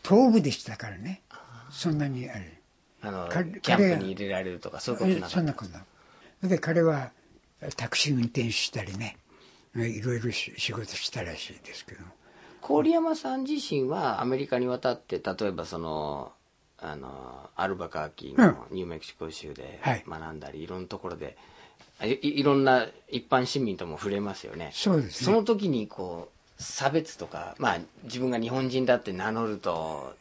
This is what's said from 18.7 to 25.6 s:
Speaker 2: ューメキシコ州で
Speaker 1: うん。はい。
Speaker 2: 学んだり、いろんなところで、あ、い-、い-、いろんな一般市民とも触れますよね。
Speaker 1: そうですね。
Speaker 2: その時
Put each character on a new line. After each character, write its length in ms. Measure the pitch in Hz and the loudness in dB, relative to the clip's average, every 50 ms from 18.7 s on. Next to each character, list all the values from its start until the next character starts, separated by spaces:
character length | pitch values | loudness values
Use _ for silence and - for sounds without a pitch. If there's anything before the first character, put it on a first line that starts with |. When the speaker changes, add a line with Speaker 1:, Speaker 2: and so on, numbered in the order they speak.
| - 92 90 | -8 -8 -6
Speaker 2:
ュ 20 | |
ー 20 | 87 | -6
メ 120 | 82 78 | -8 -10
キ 80 | - - | -12 -14
シ 80 | - | -14
コ 160 | _ - 80 | _ -12 -10
州 240 | 78 - - 76 71 | -10 -12 -12 -14 -14
で 240 | 65 62 - - - - | -14 -14 -14 -14 -4 -2
Speaker 1:
う 40 | 143 | -2
ん。 40 | |
は 40 | 127 104 | -2 -2
い。 60 | - - | -4 -10
Speaker 2:
学 260 | 85 80 80 80 78 | -10 -10 -10 -10 -10
ん 60 | 78 | -10
だ 120 | 73 69 | -12 -12
り、 100 | 71 78 | -10 -12
い 60 | 80 85 | -10 -8
ろ 100 | 92 92 | -8 -10
ん 60 | 92 | -8
な 40 | 90 | -8
と 120 | - 95 | -10 -8
こ 100 | - 92 | -8 -8
ろ 60 | 87 | -8
で、 220 | 73 76 69 - - - - - - - - - _ - _ _ - | -8 -10 -10 -12 -14 -20 -20 -20 -20 -20 -20 -20 _ -20 _ _ -4
あ、 60 | - | 0
い-、 80 | 110 127 139 | 0 0 2
い-、 180 | - 143 147 143 | 0 0 2 4
い 40 | 139 | 6
ろ 100 | 143 143 | 6 6
ん 100 | 139 135 | 8 8
な 240 | 135 127 127 113 - - - _ - | 8 6 6 4 2 -6 -16 _ -8
一 180 | - 123 - - | -6 -6 -2 2
般 200 | - 127 123 127 | 2 2 4 2
市 120 | - 143 | 0 0
民 180 | 131 113 95 85 | 0 0 -2 -2
と 100 | 90 85 | -4 -8
も 100 | 78 76 | -6 -6
触 140 | - 104 | -4 -2
れ 80 | 98 101 | 0 0
ま 160 | 101 101 95 | -2 -2 -6
す 100 | - - | -8 -10
よ 100 | - - | -12 -10
ね。 140 | 82 85 73 - | -8 -8 -8 -6
Speaker 1:
そ 180 | - - 208 | 0 2 4
う 100 | 185 160 | 4 4
で 80 | 131 101 | 4 2
す 120 | - - | -4 -2
ね。 40 | 127 | 2
Speaker 2:
そ 60 | 160 | 6
の 120 | 202 226 208 | 6 6 6
時 260 | 214 233 196 | 6 2 2